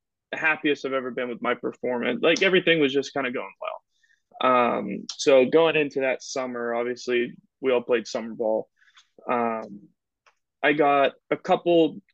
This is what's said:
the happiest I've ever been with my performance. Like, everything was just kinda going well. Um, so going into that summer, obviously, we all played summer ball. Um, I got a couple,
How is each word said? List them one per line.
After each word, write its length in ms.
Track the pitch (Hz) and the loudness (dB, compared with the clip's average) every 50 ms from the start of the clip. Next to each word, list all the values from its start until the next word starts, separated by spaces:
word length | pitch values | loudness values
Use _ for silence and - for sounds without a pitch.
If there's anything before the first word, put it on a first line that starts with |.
| _ _ _ _ _ _ | _ _ _ _ _ _
the 80 | - - | -6 -2
happiest 460 | 156 160 151 - - 147 143 - - | -2 -2 0 0 0 -2 -2 -2 -4
I've 80 | 135 | -6
ever 180 | 135 135 123 127 | -4 -6 -6 -6
been 200 | 117 131 123 123 | -6 -6 -6 -8
with 120 | 117 117 | -8 -6
my 120 | 120 123 120 | -4 -4 -4
performance. 640 | - - 135 - - - 123 123 120 120 123 123 - | -4 -6 -8 -8 -6 -6 -4 -4 -2 -2 -4 -2 0
Like, 200 | - 160 170 - | 2 2 2 2
everything 360 | 190 190 185 180 180 165 165 160 | 2 2 2 2 2 2 2 2
was 140 | 143 131 | 2 2
just 200 | 135 139 135 - | 2 0 -2 -2
kinda 200 | - 143 131 123 | -4 -6 -6 -4
going 220 | 123 117 95 95 - - | -6 -8 -10 -12 -12 -12
well. 920 | - - - - _ _ _ _ _ _ _ _ _ _ - - - 127 | -10 -10 -10 -12 _ _ _ _ _ _ _ _ _ _ -6 0 2 4
Um, 540 | 127 123 120 117 120 117 - - 117 - - - | 4 4 4 2 0 -2 -4 -6 -8 -8 -10 -12
so 360 | - - - 151 135 131 127 | -10 -2 2 6 6 6 6
going 280 | 117 151 160 165 160 151 | 6 4 4 4 4 2
into 280 | 156 147 139 - 139 | 2 0 -2 -2 -2
that 200 | 135 131 123 - | -2 -2 -2 -4
summer, 520 | - - - 135 127 127 123 120 120 117 117 | -6 -8 -8 -6 -6 -6 -6 -6 -6 -4 -4
obviously, 580 | 120 120 123 123 120 - 123 123 120 120 123 - - - _ _ _ | -4 -4 -4 -6 -6 -4 -2 0 0 0 -2 -6 -14 -20 _ _ _
we 120 | 135 131 | 0 0
all 100 | 123 120 | 0 0
played 240 | 120 - 123 113 107 | 0 0 0 0 -2
summer 280 | - - 117 110 117 107 | -4 -8 -8 -8 -8 -6
ball. 340 | 110 117 107 110 107 - _ _ _ _ _ _ _ _ _ _ - - - | -4 -2 0 0 -2 -2 _ _ _ _ _ _ _ _ _ _ -12 -6 -4
Um, 520 | 127 120 120 117 113 110 110 - - - - - _ _ _ _ _ _ _ _ _ _ _ _ _ _ | -2 -2 -2 -2 -4 -6 -8 -12 -16 -18 -20 -20 _ _ _ _ _ _ _ _ _ _ _ _ _ _
I 120 | - 151 147 | 0 0 2
got 380 | 151 143 143 143 139 139 131 - _ _ - | 2 2 4 4 4 2 2 0 _ _ -8
a 80 | 151 - | -6 -4
couple, 640 | - 185 180 165 - 170 170 165 160 147 - - - _ | 0 0 0 0 2 4 4 4 4 2 0 -6 -18 _